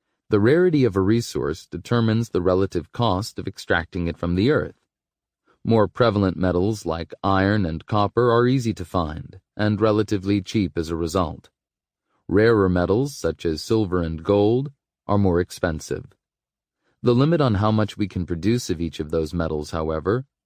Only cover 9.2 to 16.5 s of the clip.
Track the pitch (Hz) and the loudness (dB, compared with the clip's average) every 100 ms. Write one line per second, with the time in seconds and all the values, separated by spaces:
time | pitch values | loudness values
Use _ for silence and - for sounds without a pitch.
9.2 | - - _ - 107 101 110 107 104 104 | -14 -20 _ -2 0 2 2 2 0 -2
10.2 | 95 104 90 117 87 85 80 82 82 92 | 0 -2 0 -2 -2 -4 -4 -4 -2 -2
11.2 | 80 73 - _ _ _ _ _ _ _ | -2 -6 -18 _ _ _ _ _ _ _
12.2 | - 98 113 113 95 90 90 104 143 - | -2 2 4 4 4 2 2 0 -2 -4
13.2 | 82 80 82 78 - 113 98 90 82 78 | -6 -4 -4 -4 -2 -2 0 -2 -4 -4
14.2 | 82 101 104 123 143 - _ _ - 101 | 0 2 4 2 -2 -12 _ _ -2 2
15.2 | 98 87 90 - 90 78 - - - _ | 2 2 -2 -4 -4 -4 -8 -10 -10 _
16.2 | _ _ _ | _ _ _